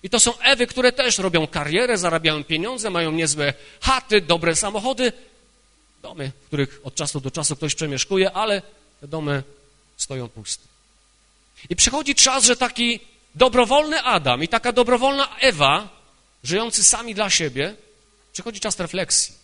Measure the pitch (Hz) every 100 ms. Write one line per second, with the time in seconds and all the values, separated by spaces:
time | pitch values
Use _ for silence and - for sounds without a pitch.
0 | 190 233 233 240 240 269 240 - 247 247
1 | 254 202 190 165 156 160 147 170 247 220
2 | 175 165 160 151 143 160 196 254 208 175
3 | 165 160 160 147 143 - - - - 262
4 | - 214 160 170 170 160 202 214 233 226
5 | 247 - - _ _ _ _ _ _ _
6 | - 165 135 135 _ 143 139 - 139 -
7 | 147 147 131 165 151 147 156 - 156 135
8 | - 190 190 185 220 202 - - _ _
9 | 143 160 151 143 135 - _ _ _ -
10 | - 131 120 110 104 - _ _ _ _
11 | _ _ _ _ _ - - 180 - 269
12 | 285 277 269 262 226 247 247 - 240 233
13 | - _ _ 147 254 240 226 277 302 311
14 | 247 202 139 123 165 226 247 240 240 247
15 | 262 277 277 - 254 147 139 156 208 -
16 | _ _ _ _ 123 185 226 - - 226
17 | 233 202 208 - 156 127 156 220 _ _
18 | _ _ _ - 233 208 214 - 170 185
19 | 175 - - -